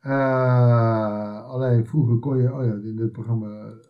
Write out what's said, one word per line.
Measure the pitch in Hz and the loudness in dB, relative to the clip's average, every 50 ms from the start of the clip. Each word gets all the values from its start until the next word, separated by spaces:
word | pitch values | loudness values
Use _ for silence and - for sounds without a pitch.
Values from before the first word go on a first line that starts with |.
Eh, | _ 139 135 135 135 135 131 131 127 127 127 123 123 120 120 117 117 113 113 113 110 104 104 104 104 104 104 107 110 | _ -2 -2 0 0 2 2 2 2 4 4 6 6 6 6 4 4 2 2 0 -2 -2 -4 -4 -6 -8 -10 -12 -14
alleen | 123 131 127 131 127 123 113 110 | -10 -6 -4 0 2 2 2 2
vroeger | - - 151 135 113 120 | 2 0 0 2 2 2
kon | 117 120 139 135 | 0 0 0 0
je, | 131 123 123 131 | 2 0 0 0
oh | 160 131 | 0 -2
ja, | 117 104 | -2 -2
in | 104 104 110 110 | -4 -6 -8 -6
dit | 110 113 110 - | -4 -4 -6 -6
programma | 117 107 110 117 113 107 104 104 107 107 110 110 - _ _ | -6 -6 -4 -4 -4 -4 -6 -12 -12 -14 -16 -18 -20 _ _